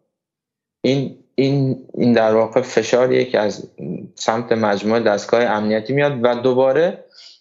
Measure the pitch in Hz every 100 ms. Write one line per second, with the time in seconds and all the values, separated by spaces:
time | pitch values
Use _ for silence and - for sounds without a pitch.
0 | _ _ _ _ _ _ _ _ 127 139
1 | 127 - _ - 135 139 135 123 - -
2 | 120 113 110 110 110 123 120 117 110 120
3 | 127 127 127 107 104 - - - 71 92
4 | - - - 113 117 113 107 101 104 117
5 | 110 101 - 117 120 107 107 110 110 139
6 | 143 131 120 117 127 127 135 139 175 196
7 | - - - -